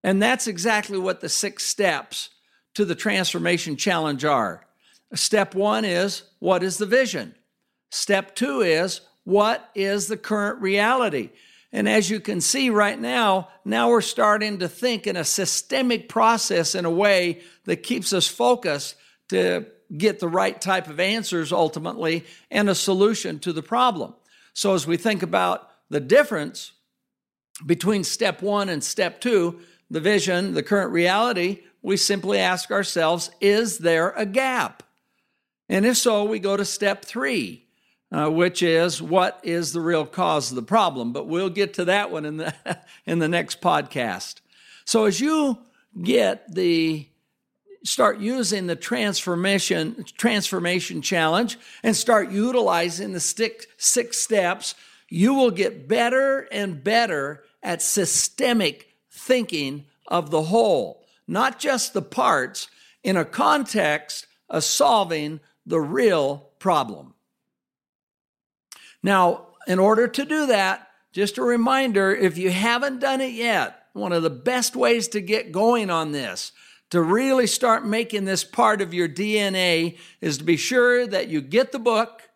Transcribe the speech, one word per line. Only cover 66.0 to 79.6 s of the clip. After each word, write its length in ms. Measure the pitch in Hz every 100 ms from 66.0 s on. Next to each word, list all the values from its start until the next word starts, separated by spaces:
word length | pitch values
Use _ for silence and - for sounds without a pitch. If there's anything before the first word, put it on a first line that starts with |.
| 233 170 139 143 - _
problem. 540 | 190 160 123 85 65 _ _ _ _ _ _ _ _ _ _ _ _ _ _ _ _ - - _
Now, 460 | 185 196 175 - - _ -
in 120 | 185
order 260 | 196 220 240
to 200 | 254 285
do 220 | 311 285
that, 420 | 214 190 190 - _ _
just 240 | 180 202 208
a 60 |
reminder, 720 | 247 240 233 262 262 196 190
if 240 | 220 185 160
you 140 | 185
haven't 480 | 180 226 240 285 254
done 220 | 269 262
it 100 | 262
yet, 540 | 226 233 196 113 - _
one 180 | 202 202
of 100 | 170
the 80 | 165
best 460 | 123 185 247 240 254
ways 320 | 247 233 -
to 120 | 214
get 320 | 185 214 240
going 360 | 170 226 240 202
on 220 | 165 156
this, 400 | 147 117 90 - _ - _ _
to 120 | 175
really 420 | 160 208 269 262 226
start 400 | - 247 220 214
making 400 | 220 233 208 190
this 180 | 190
part 380 | - - 214 214
of 140 | 185 175
your 120 | 170
D 300 | 143 214 214
N 180 | 202
A, 400 | 185